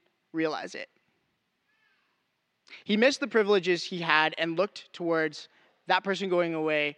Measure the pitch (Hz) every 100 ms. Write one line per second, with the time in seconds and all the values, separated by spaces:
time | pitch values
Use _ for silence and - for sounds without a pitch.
0 | _ _ _ 160 160 107 92 - - _
1 | _ _ _ _ _ _ _ _ _ _
2 | _ _ _ _ _ _ _ - - 214
3 | 262 269 254 226 202 202 180 170 - 175
4 | 165 151 156 156 165 165 202 - - -
5 | 170 160 156 147 - _ _ _ - 185
6 | 196 180 190 175 170 160 156 151 147